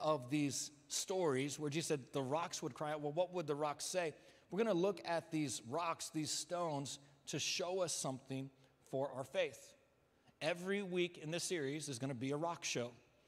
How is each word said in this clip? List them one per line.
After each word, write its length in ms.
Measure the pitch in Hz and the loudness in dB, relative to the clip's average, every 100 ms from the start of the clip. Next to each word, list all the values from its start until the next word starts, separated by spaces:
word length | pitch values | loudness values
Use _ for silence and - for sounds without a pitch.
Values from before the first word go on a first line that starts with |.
of 300 | 156 151 123 | 2 2 2
these 400 | 147 143 120 - - - | 2 2 0 -4 -8 -6
stories 680 | - - 190 170 131 143 135 | -4 0 2 4 4 2 -2
where 140 | 151 | -2
Jesus 160 | 151 147 | 0 0
said 260 | 151 120 | 0 0
the 80 | 143 | -2
rocks 400 | 131 151 175 - | 0 0 0 -4
would 140 | 156 - | -6 -4
cry 160 | 151 | -2
out. 100 | 151 | -2
Well, 100 | 147 | 0
what 220 | 151 180 | 2 0
would 140 | 180 151 | 0 0
the 80 | 143 | 2
rocks 280 | 151 139 | 0 0
say? 300 | - 180 165 - - - - | -2 0 0 -2 -14 -20 -4
We're 80 | 180 | 0
gonna 160 | 226 175 | 4 6
look 260 | 190 202 | 4 2
at 280 | - 170 156 | 0 -2 0
these 320 | 160 143 - 113 | 0 0 -2 -4
rocks, 440 | 147 170 160 - | -2 0 -2 -2
these 180 | 156 147 | -2 -2
stones, 680 | - - 175 175 143 139 - - - - | -2 -2 -2 0 0 -2 -8 -14 -18 -6
to 120 | 151 | -2
show 420 | - - 175 185 | 0 0 0 2
us 100 | 170 | 0
something 600 | - 151 131 - 135 135 - - _ - | 0 -2 -4 -4 -6 -6 -10 -20 _ -4
for 180 | 135 139 123 | 0 0 -2
our 80 | |
faith. 500 | 135 196 156 - - - _ _ _ _ _ - | -2 0 0 -2 -18 -20 _ _ _ _ _ -4
Every 420 | 151 175 185 202 | 0 0 0 0
week 340 | 196 180 175 - | 2 2 2 0
in 140 | 156 | -4
this 120 | 165 | -2
series 460 | - 180 135 151 143 | 0 0 0 -2 -4
is 80 | 117 | -2
gonna 160 | 135 | -2
be 160 | 123 131 | -2 0
a 60 | 147 | 0
rock 260 | 170 165 | 0 -2
show. 300 | - 135 120 120 - _ | -2 0 -2 -6 -20 _